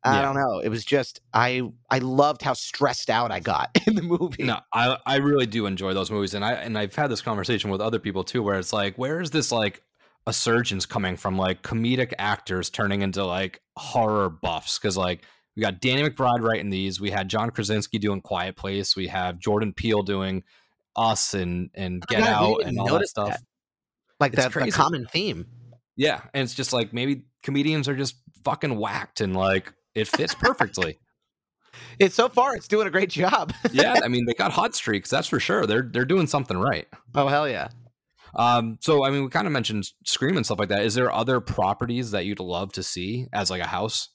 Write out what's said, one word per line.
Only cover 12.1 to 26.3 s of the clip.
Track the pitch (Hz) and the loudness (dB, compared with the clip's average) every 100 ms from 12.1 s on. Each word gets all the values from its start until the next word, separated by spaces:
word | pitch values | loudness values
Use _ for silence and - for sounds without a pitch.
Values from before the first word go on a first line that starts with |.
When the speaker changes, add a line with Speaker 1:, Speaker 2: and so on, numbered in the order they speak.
| - | -2
Speaker 2:
actors | 104 101 - 92 87 | -2 -2 -2 -4 -4
turning | - 104 101 | -2 0 0
into, | 98 95 | 0 0
like, | 95 90 95 - _ - | -2 -2 -4 -8 _ -16
horror | - 127 110 107 95 | -4 2 4 4 2
buffs? | 80 90 80 - - | 0 -4 -4 -4 -4
'Cause, | 107 92 | -2 0
like, | 90 87 - _ _ - | 0 -2 -8 _ _ -4
we | |
got | 107 92 | -2 0
Danny | 131 131 | 0 2
McBride | 151 - 127 123 | 0 0 2 2
writing | 113 110 98 | 2 0 -2
these, | 95 98 90 | -2 -2 -4
we | 98 | -4
had | 98 95 | -4 -2
John | 110 117 | -2 -2
Krasinski | - 101 107 101 110 | -2 -2 -2 -2 -2
doing | 104 98 | 0 -2
Quiet | - 92 90 92 | -2 -4 -4 -6
Place, | 98 98 95 - | -6 -4 -2 -2
we | 90 | -2
have | 95 90 90 | -2 -4 -4
Jordan | 107 104 107 | 0 2 0
Peele | - 113 107 | -2 0 2
doing | 98 98 95 95 - _ _ _ _ - | 2 -2 0 -4 -6 _ _ _ _ 0
Us | 113 113 - 101 | 2 2 0 -2
and, | 90 87 90 - | -2 -4 -6 -6
and | 95 90 - | -6 -6 -2
Speaker 1:
Oh | 104 | 2
my | |
Speaker 2:
Get | 110 | 4
Speaker 1:
God, | |
I | 107 | 4
didn't | 107 110 | 2 2
Speaker 2:
Out | |
Speaker 1:
even | - | 0
Speaker 2:
and | - | -2
all | 98 | 0
that | |
Speaker 1:
notice | 156 202 | 0 0
Speaker 2:
stuff. | - 104 | -2 -4
Speaker 1:
that. | - - _ _ _ _ _ _ _ | -4 -10 _ _ _ _ _ _ _
Like, | 143 | 0
Speaker 2:
It's | 113 127 | 4 2
Speaker 1:
the, | |
the | |
Speaker 2:
crazy. | 156 131 | 2 0
Speaker 1:
common | 190 147 165 117 | 2 2 2 -4
theme. | 160 202 82 - - - - _ - | -4 -2 -6 -10 -16 -20 -20 _ 0
Speaker 2:
Yeah, | 147 104 - | 0 0 -4